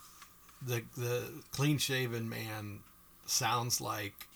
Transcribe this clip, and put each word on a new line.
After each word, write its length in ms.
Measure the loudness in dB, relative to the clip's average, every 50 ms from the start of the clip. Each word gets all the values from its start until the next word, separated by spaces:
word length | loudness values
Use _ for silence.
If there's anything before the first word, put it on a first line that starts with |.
| -20 -20 -20 -20 -20 -20 -20 -20 -20 -20 -16 -8
the, 220 | -2 0 0 0 -2 -4 -8
the 260 | -4 -2 0 0 0 -2 -4 -8 -12 -14 -8 0
clean-shaven 760 | 2 4 6 6 4 4 2 2 2 0 0 0 -2 -2 -4
man 520 | -4 -6 -6 -6 -6 -6 -6 -8 -10 -12 -14 -18 -20 -20 -20 -20 -20 -14 -4
sounds 560 | 0 2 2 4 4 4 4 4 2 0 0
like 460 | 0 -2 -2 -2 -4 -6 -8 -10 -18 -18 -18